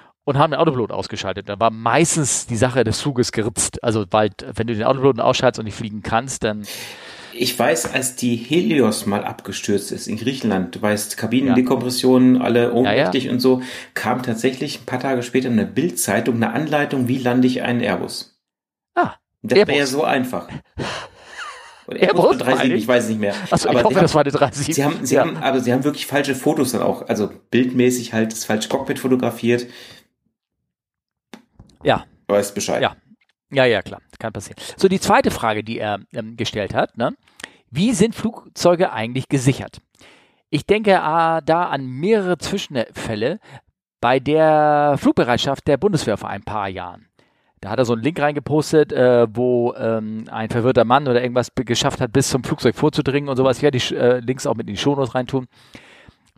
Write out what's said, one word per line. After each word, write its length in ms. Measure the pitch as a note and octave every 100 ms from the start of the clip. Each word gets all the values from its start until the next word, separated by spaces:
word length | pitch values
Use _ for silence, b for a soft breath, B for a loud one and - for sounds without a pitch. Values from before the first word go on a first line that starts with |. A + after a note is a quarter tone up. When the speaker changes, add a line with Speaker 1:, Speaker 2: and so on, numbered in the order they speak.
| B B -
Speaker 1:
und 120 | C3+
haben 140 | D#3
den 80 | C#3+
Autopilot 300 | E3 C3 G2+
ausgeschaltet. 600 | G2 G2 G#2 G2 F#2+ F#2+
Dann 100 | G2
war 80 | A2+
meistens 800 | A2 A2+ B2+ E3 - C3+ - -
die 100 | A2+
Sache 260 | B2 B2+
des 160 | A2 G#2+
Fluges 280 | D3 B2 A#2+
geritzt. 540 | - G#2 - - -
Also, 220 | B2 A2 G2
weil, 200 | G#2+ G#2+ - C3+
wenn 120 | A2+ A#2
du 80 |
den 100 | A2
Autopiloten 360 | A#2 C3+ C3+ A#2
ausschaltest 380 | A#2+ B2+ B2+ -
und 80 | A2
nicht 80 |
fliegen 260 | - A2 G#2+
kannst, 440 | - A2+ C3+ -
dann 200 | A2+ G#2+ G#2 B B B B B B
Speaker 2:
Ich 240 | - B2+ -
weiß, 340 | B2 D#3+ -
als 240 | - B2+ -
die 180 | B2 A#2
Helios 680 | - D#3+ G#3 D#3 A2 G#2+
mal 180 | - G2+
abgestürzt 720 | - - - F#2+ - G2+ -
ist 140 | - -
in 100 | G#2+
Griechenland, 600 | A2+ C3+ A#2 F#2+ F2+ F#2
du 40 |
weißt, 380 | G#2+ G#2 - -
Kabinendekompressionen, 1160 | A2 B2 C3+ A#2+ B2+ C3 B2 B2 C3 B2+ B2+ B2+
Speaker 1:
Ja. 40 |
Speaker 2:
alle 200 | B2 A#2
Speaker 1:
Ja, 80 | A#2+
ja. 40 |
Speaker 2:
ohnmächtig 560 | A#2+ C3 A2+ D#3 C3+ B2
und 120 | B2
so, 200 | B2+ B2+ B B B
kam 300 | - B2 B2
tatsächlich 580 | - A2+ C3+ C3 D3+ -
ein 60 | -
paar 120 | B2+
Tage 220 | C#3 B2+
später 260 | B2 C3 B2+
in 100 | A2+
der 60 |
Bild-Zeitung 720 | F#2+ C3 F3 - - G#2 A2+ A2+
eine 180 | A2+
Anleitung, 520 | C3 D3+ D3 C#3+ C#3 A#2+
wie 120 | B2+
lande 280 | B2 B2 B2+
ich 140 | B2+
einen 220 | - A#2+
Airbus. 580 | A2 F#2 - - - _ _ _ _ _ _
Speaker 1:
Ah, 220 | - D4+ - _ _
Speaker 2:
Das 140 | - -
wäre 160 | G3+
Speaker 1:
Airbus. 180 | C#3+ C#3
Speaker 2:
so 140 | C3+
einfach. 440 | D3+ C3 B2 F2+ -
Speaker 1:
<laughs> 1400 | - - - - - - - - - - - - - -
Speaker 2:
Oder 140 | -
Airbus 80 | F#3
Speaker 1:
Airbus, 180 | F3 E3+
Speaker 2:
oder 100 | B2+
drei 140 | B2
sieben, 80 | B2+
Speaker 1:
eigentlich? 200 | C3 B2
Speaker 2:
ich 40 | A2
weiß 200 | B2 A2
nicht 100 | A2
mehr. 140 | G#2 G2+ -
Speaker 1:
Ach 80 | -
so, 100 | -
ich 80 | C#3+
Speaker 2:
Aber 80 |
Speaker 1:
hoffe, 100 | B2+
Speaker 2:
sie 60 | C3
Speaker 1:
das 120 | E3
Speaker 2:
haben, 20 |
Speaker 1:
war 80 | D#3
eine 80 | C#3+
drei 180 | C#3 C3+
sieben. 200 | C#3 C#3+
Speaker 2:
sie 120 | D#3
haben, 200 | C#3+ -
sie 100 | C3+ D3
Speaker 1:
Ja. 40 |
Speaker 2:
haben, 160 | A#2 -
aber 240 | C3+ C3
sie 100 | A#2+
haben 140 | B2
wirklich 220 | C#3+ - -
falsche 280 | C#3 C#3
Fotos 380 | B2+ - G#2 B2+
dann 80 | A2
auch, 260 | - - -
also 220 | A2 G2+ - _
bildmäßig 640 | A#2 B2+ B2 B2 B2 A2+
halt 180 | A2 A2
das 140 | - -
falsche 240 | A2 -
Cockpit 280 | C#3 C3+ B2+
fotografiert. 680 | C3 B2+ A#2+ A#2 A#2 A#2+ B2 B B B B _ _ _ _ _ _ _ _ _ _ _ _ - _ - - _
Speaker 1:
Ja. 220 | - G#2+ - _ -
Speaker 2:
Weißt 260 | G2+ G2+
Bescheid. 280 | - - -
Speaker 1:
Ja. 140 | B2 - _ _ _ _ -
Ja, 160 | C3+ B2+
ja, 160 | G#2
klar. 180 | - F#2+ _ -
Kann 140 | A2
passieren. 240 | G#2+ - - B B
So, 120 | F#3+
die 100 | F#3
zweite 320 | - A3+ C4
Frage, 320 | - A2+ G#2+
die 160 | G#2+ A#2+
er, 220 | G#2+ G2+ F#2+
ähm, 240 | B2+ A2 A#2
gestellt 380 | C3+ A2 G2
hat, 220 | A#2+ - -
ne? 180 | B2+ B3+ _ B B B B
Wie 220 | B2 G#3+
sind 220 | G3+ A3
Flugzeuge 800 | - A3 - - - F3 F3 F#3
eigentlich 360 | A#2 A2+ B2+ -
gesichert? 520 | C#3 B2 C3 - - _ _ b b b b b
Ich 160 | D3 -
denke, 360 | G3+ G#3 F#3
ah, 380 | D3+ E3 E3 E3
da 280 | D3+ D#3+ F3
an 180 | C#3 C3
mehrere 520 | B2+ F3 A3 F#3 F3
Zwischenfälle 1000 | - G3 - C3+ A2 - - G#2+ A#2 F#3+ B B B _ _ _
bei 180 | A#2+ C3
der 760 | B2+ D#3 D#3 D#3 D3+ D3 D3 C#3
Flugbereitschaft 680 | C4+ D#4+ B2+ A#2+ - C3+ -
der 80 | C#3+
Bundeswehr 400 | G3 E3+ - G2+
vor 140 | G#2
ein 120 | G2+
paar 260 | - G#2+ G2
Jahren. 380 | F#2 F2+ F2+ _ _ _ _ _ _
Da 100 | F#2+
hat 80 | A2
er 60 |
so 80 | A#2+
einen 80 | A#2
Link 180 | B2 F3
reingepostet, 720 | D3 D3 - D3+ C#3+ D#3+ D3+
äh, 340 | - B2+ A#2+ A#2
wo, 400 | G#2+ B2 B2 A#2+
ähm, 500 | - A#2+ A2+ A2 A2 A2+
ein 200 | A2 A2
verwirrter 340 | A#2+ A#2 B2+
Mann 240 | A2+ C3 C#3+
oder 140 | A#2+
irgendwas 280 | B2+ B2 A#2
be-, 140 | -
geschafft 360 | A#2 A#2 C#3+ -
hat, 120 | B2+
bis 160 | C3 C3+
zum 160 | C3+
Flugzeug 300 | A#2 D#3 C3
vorzudringen 540 | - D3+ D3+ C#3+ C3+ C#3+
und 80 | B2+
sowas. 220 | C3 B2
Ich 40 |
werde 160 | D3 B2+
die 60 |
Sch-, 120 | - D3
äh, 240 | B2+ B2+
Links 260 | A#2+ C3 C#3+
auch 80 |
mit 140 | A2+ A2
in 60 |
die 60 | G2+
Shownotes 340 | C#3+ C#3+ C3
reintun. 320 | B2+ B2 C3+ B2+ B B B B B B B B